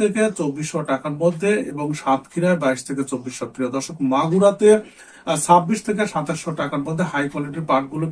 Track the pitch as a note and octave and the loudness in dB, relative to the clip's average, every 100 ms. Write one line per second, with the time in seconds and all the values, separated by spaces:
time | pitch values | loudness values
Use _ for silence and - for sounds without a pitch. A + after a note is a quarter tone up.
0 | G#3 G#3+ A3 - D3+ C#3 D#3 E3 D3 C3 | -2 2 0 0 -4 -4 -6 -6 -4 -4
1 | D3+ D3 E3 E3 G3 G#3 - D3 D3+ D3+ | -4 0 0 2 0 0 -2 -6 -6 -4
2 | - C3 - F3 F3+ F3 C#3+ B2+ - C#3 | 0 -2 -2 -2 2 2 0 -2 -4 -6
3 | C3+ B2+ B2 - A#2 - B2+ C3+ C3 D#3+ | -4 -6 -8 -10 -10 -6 -4 -4 -6 -4
4 | C3+ C3 D#3+ F#3 G3+ G3 G#3 G#3+ - - | 0 2 2 4 4 6 6 6 2 -20
5 | - - - D3 - F3 E3+ G#3+ - G#3 | -20 -10 -2 0 6 6 6 -2 -2 -2
6 | G#3 D#3+ D3+ D#3+ E3+ D3+ C#3 C#3+ C#3+ D#3+ | 0 -2 -4 -4 -4 -4 -4 -4 -4 -2
7 | E3+ C#3+ C#3+ D3 C#3+ D3+ D3+ C3+ C#3 D#3 | -2 -2 -2 -4 -6 -6 0 0 0 -4
8 | D#3+ | -4